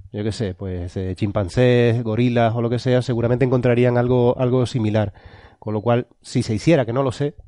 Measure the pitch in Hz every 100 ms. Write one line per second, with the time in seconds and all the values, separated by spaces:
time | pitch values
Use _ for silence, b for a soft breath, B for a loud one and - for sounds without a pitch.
0 | - 104 107 101 104 90 98 90 87 98
1 | 92 90 104 107 92 - 123 120 120 113
2 | 113 110 123 120 117 120 117 120 131 127
3 | 123 117 113 123 127 127 123 120 123 120
4 | 123 127 120 - 127 127 123 123 107 107
5 | 104 - B B B B 107 107 117 120
6 | 123 _ - 135 117 110 - 160 117 120
7 | 135 - 143 -